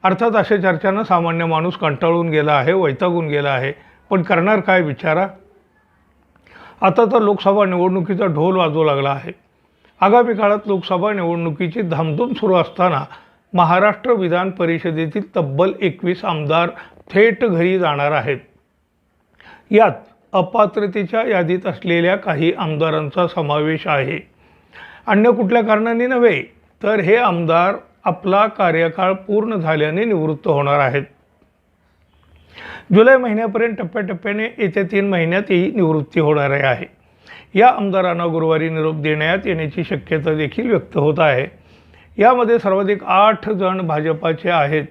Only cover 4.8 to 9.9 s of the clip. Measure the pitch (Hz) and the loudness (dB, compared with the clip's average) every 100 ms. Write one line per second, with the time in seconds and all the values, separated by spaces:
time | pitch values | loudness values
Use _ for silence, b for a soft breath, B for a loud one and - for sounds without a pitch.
4.8 | 160 135 165 156 190 - _ _ _ _ | 0 -4 -2 -2 -2 -8 _ _ _ _
5.8 | _ _ _ _ _ _ B B B B | _ _ _ _ _ _ B B B B
6.8 | 190 208 226 240 208 196 196 202 196 180 | 0 4 4 4 2 2 2 2 2 2
7.8 | 185 190 175 190 202 147 170 185 165 151 | 0 0 -2 -2 -2 0 0 2 0 0
8.8 | 156 139 139 139 - - _ _ _ _ | 0 0 -2 -4 -8 -16 _ _ _ _
9.8 | b | b